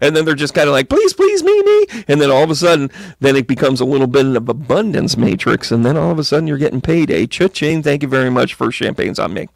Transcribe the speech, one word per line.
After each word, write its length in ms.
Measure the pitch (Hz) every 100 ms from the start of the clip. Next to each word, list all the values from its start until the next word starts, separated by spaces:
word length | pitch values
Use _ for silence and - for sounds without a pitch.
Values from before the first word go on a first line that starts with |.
And 140 | 139 156
then 100 | 160
they're 100 | 143
just 180 | 147
kinda 180 | - 151
like, 180 | 139 135
Please, 240 | 302 415
please, 300 | - 392 403
me, 180 | 330 415
me. 220 | 403 415 403 226 202
And 140 | 147
then 100 | 143
all 120 | 135
of 60 | 160
a 60 | 151
sudden, 340 | 175 165 139 - 196 -
then 160 | 135 139
it 120 | 123
becomes 320 | 131 143 131
a 60 | 127
little 220 | 139 131
bit 180 | 135 135
of 240 | 123 120
abundance 680 | 120 123 143 220 - - 113
matrix. 540 | 110 101 - 117 -
And 140 | 117 120
then 120 | 156
all 140 | 165
of 80 | 165
a 40 |
sudden, 240 | 147 147 160
you're 100 | 143
getting 240 | 147 131
paid 280 | 143 165 151
a 160 | 82 120
cha-ching. 560 | - 185 - 151 160
Thank 200 | 151 143
you 60 | 143
very 200 | 131 127
much 240 | 127 123
for 180 | - 120
champagnes 480 | - 110 - - -
on 140 | 98
me. 140 | 90 -